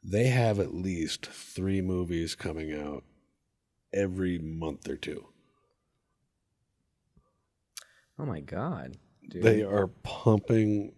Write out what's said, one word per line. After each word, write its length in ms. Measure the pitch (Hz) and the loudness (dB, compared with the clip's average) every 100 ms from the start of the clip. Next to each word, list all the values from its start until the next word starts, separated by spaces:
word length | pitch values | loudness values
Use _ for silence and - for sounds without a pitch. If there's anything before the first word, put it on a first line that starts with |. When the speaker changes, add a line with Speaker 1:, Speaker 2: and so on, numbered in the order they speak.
Speaker 1:
They 220 | - 101 127 | 0 2 4
have 320 | 127 117 101 | 6 4 4
at 160 | 95 | 0
least 520 | 85 92 87 78 - - | -2 -2 -2 -2 -4 -10
three 540 | - - - 95 98 | -16 -14 -4 0 0
movies 540 | 92 92 87 85 82 | 0 0 0 -2 -2
coming 380 | - - 80 78 | -4 -6 -6 -6
out 320 | 76 73 73 - _ _ _ _ _ _ _ _ | -6 -8 -10 -14 _ _ _ _ _ _ _ _
every 460 | 98 98 92 92 87 | 0 0 0 0 0
month 500 | 80 80 82 71 - | -4 -4 -4 -6 -8
or 80 | - | -8
two. 300 | - 76 - _ _ _ _ _ _ _ _ _ _ _ _ _ _ _ _ _ _ _ _ _ _ _ _ - - _ _ - | -6 -10 -14 _ _ _ _ _ _ _ _ _ _ _ _ _ _ _ _ _ _ _ _ _ _ _ _ -18 -18 _ _ -10
Speaker 2:
Oh 80 | 147 | -6
my 140 | 82 | -6
God, 560 | 71 87 139 123 65 - _ _ - | -6 -6 -4 -6 -10 -14 _ _ -14
dude. 140 | 87 | 2
Speaker 1:
They 200 | 107 107 | 4 4
are 240 | 101 101 95 | 2 2 0
pumping 1040 | - - - - 107 - 113 107 104 101 | -2 -12 0 4 4 4 4 4 2 -2